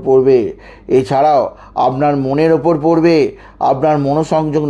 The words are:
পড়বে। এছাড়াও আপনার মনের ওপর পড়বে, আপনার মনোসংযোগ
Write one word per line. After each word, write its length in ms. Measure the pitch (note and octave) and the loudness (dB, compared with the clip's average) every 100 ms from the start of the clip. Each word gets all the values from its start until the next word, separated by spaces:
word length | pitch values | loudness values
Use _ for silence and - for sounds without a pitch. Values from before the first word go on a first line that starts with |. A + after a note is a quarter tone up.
| - | 2
পড়বে। 340 | C3 C3 C3 G2 - - - - | 2 4 2 0 -8 -20 -16 -2
এছাড়াও 560 | B2+ - C3+ D3+ C#3+ F#2+ - - - | -2 0 0 2 2 -2 -8 -12 -4
আপনার 380 | B2 C3 D3 C#3+ | -2 -2 -2 -2
মনের 340 | C3+ C#3 D#3+ | -2 0 0
ওপর 220 | D#3+ D3+ D#3+ | 0 0 0
পড়বে, 360 | D#3 E3 E3 D#3+ C3+ - - - | 0 2 2 2 0 -4 -20 -6
আপনার 360 | C3 C3+ D#3 D3+ | -2 0 0 0
মনোসংযোগ 640 | C#3 D3 D#3 D#3+ D#3 D3 D3+ | -2 -2 -2 -2 -2 -4 -2